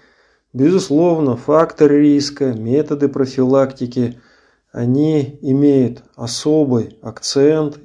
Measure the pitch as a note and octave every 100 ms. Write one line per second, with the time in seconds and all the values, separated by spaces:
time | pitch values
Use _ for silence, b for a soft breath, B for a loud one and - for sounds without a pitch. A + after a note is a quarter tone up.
0 | B B B B _ B2+ C#3+ F#3 - D3
1 | F3 D#3+ C#3+ A#2+ - D3+ E3 - D3 D3
2 | D3 C#3+ C#3+ - C3+ A2 A2+ C3+ D3+ D3
3 | C#3+ C3+ C3 C3+ B2+ C3+ C3 - A#2+ B2+
4 | A#2+ A#2+ b b b b _ - A#2+ C3+
5 | D3+ D#3 C3+ - C#3 C3+ C#3+ C#3 A#2+ A#2+
6 | - - A#2+ - D3+ D#3 C#3+ A#2+ G#2 -
7 | A2+ - - C#3 C#3+ D#3 D3+ D3